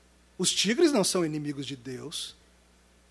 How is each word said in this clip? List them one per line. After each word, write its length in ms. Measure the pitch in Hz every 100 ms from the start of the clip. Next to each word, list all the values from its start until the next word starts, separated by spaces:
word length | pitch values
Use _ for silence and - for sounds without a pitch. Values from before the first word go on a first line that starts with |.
| _ _ _ -
Os 160 | 180
tigres 400 | - 185 240 339
não 120 | 269
são 200 | 185 185
inimigos 420 | 165 151 147 139 131
de 100 | 135
Deus. 600 | 120 123 127 - - - _ _ _ _ _ _ _